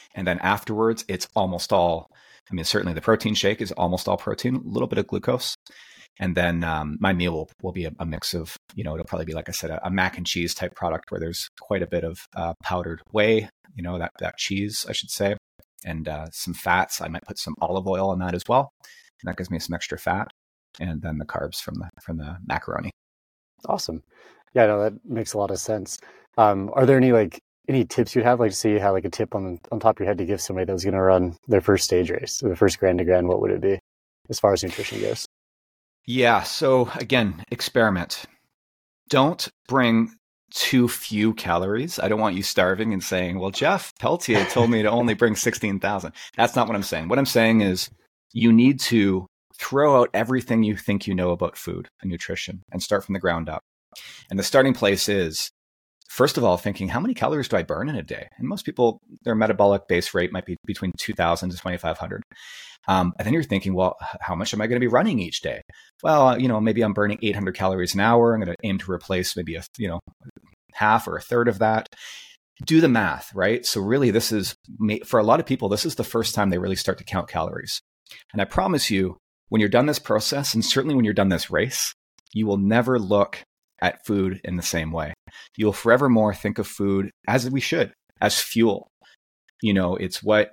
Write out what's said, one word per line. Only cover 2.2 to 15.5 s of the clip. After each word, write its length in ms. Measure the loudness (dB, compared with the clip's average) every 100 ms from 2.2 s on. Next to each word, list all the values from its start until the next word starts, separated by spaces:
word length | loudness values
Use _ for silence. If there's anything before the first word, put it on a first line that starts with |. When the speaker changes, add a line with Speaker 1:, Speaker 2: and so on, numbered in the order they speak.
| _ _ -10
Speaker 1:
I 40 |
mean, 100 | -8
certainly 300 | -2 -2 -2
the 80 | -2
protein 320 | 2 2 2
shake 260 | 0 0 0
is 100 | -6
almost 360 | -2 -2 0 -2
all 80 | -2
protein, 400 | -2 -4 -4 -4
a 40 | -4
little 200 | -4 -2
bit 100 | -2
of 80 | -2
glucose. 480 | -4 -2 -2 -4 -10 -18 -20 -20 -20 -20 -8
And 160 | -4
then, 300 | 0 0 0
um, 320 | -2 -4 -4 -2
my 120 | 0
meal 200 | 2 0
will, 180 | -2 -8 -10
will 100 | -10
be 120 | -6
a, 80 | -8 -6
a 60 | -8
mix 280 | -6 -6
of, 220 | -8 -8 -16 _
you 80 | -10
know, 120 | -8
it'll 100 | -8
probably 220 | -8 -8 -6
be, 80 |
like 140 | -8 -8
I 40 |
said, 180 | -8 -8
a, 160 | -8 -4
a 40 |
mac 260 | 0 -2 -2
and 100 | -6
cheese 280 | -4 -4
type 200 | -6 -8
product 360 | -6 -6 -6 -8
where 100 | -10
there's 300 | -8 -10 -12 -14
quite 220 | -6 -4
a 40 | -2
bit 160 | -4
of, 160 | -6 -10 -14
uh, 200 | -8 -8 -8
powdered 400 | -6 -6 -6 -12 -6
whey, 360 | 0 2 2 -2 _ _ -12
you 60 |
know, 160 | -8 -6
that, 120 | -8 -8
that 200 | -10 -8
cheese, 460 | -6 -4 -4 -6 -8
I 40 |
should 180 | -10 -8
say, 260 | -4 -2 -4 _